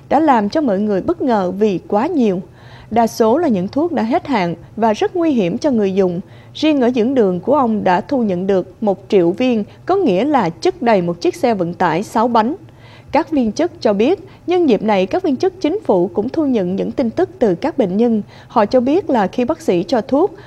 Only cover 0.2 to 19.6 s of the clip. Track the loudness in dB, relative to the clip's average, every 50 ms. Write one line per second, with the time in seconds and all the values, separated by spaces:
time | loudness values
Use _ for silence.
0.2 | 4 4 2 2 2 0 -2 -2 0 0 0 0 0 0 -2 -2 -2 -2 -4 -2
1.2 | -2 0 0 0 0 -2 -2 0 0 0 0 -2 -4 -2 -2 0 0 0 0 0
2.2 | 2 2 0 -2 -4 -10 -16 -20 -20 -20 -20 -20 -14 -4 0 0 0 0 0 0
3.2 | 2 2 2 2 2 0 0 0 -2 -2 -2 -2 -2 -2 -2 -2 -2 0 -2 -2
4.2 | -2 -2 -2 -2 0 -2 -4 -6 -12 -14 -6 -2 0 0 0 0 -2 -2 -2 0
5.2 | 0 0 2 0 0 0 -2 -2 -2 0 0 2 0 0 0 0 0 0 -2 -4
6.2 | -8 -10 -18 -20 -20 -20 -8 -2 0 0 2 2 2 2 2 0 0 0 2 2
7.2 | 2 2 0 -2 0 0 0 2 2 0 0 0 0 0 0 0 0 -2 -2 -2
8.2 | 0 0 -2 -2 -2 0 0 0 -2 -4 -8 -4 -2 -2 -2 -4 -4 0 2 2
9.2 | 2 2 0 0 0 0 0 0 -2 -6 -10 -12 -4 -2 0 0 2 2 2 0
10.2 | 0 0 0 0 0 0 -4 -2 -2 -2 -2 0 0 2 2 2 2 0 -4 -2
11.2 | -4 -4 -2 0 0 0 0 0 -2 -4 -2 -2 0 0 0 -2 -4 -2 -2 0
12.2 | 0 2 2 2 0 0 -2 -6 -10 -18 -20 -20 -20 -20 -20 -20 -16 -4 -2 -2
13.2 | -2 0 -2 0 0 0 0 -2 -4 -4 -4 -2 -2 0 2 2 2 0 0 -2
14.2 | -4 -12 -20 -14 -4 -2 0 2 4 2 2 2 2 0 0 0 0 0 -2 -2
15.2 | -2 -2 -2 0 -2 -2 -2 -2 -4 -2 -2 -2 -2 0 0 2 0 0 -2 -4
16.2 | -4 -4 -2 -2 -2 0 0 0 -2 -2 -2 -4 -4 -4 -4 -2 -2 -2 0 -2
17.2 | -2 -2 0 -2 0 0 0 0 -2 -4 -2 -2 -2 0 0 0 2 2 2 0
18.2 | -2 -6 -12 -20 -20 -4 0 0 0 2 2 2 2 2 0 0 0 0 0 0
19.2 | 0 0 -2 -2 -2 -2 -4 -4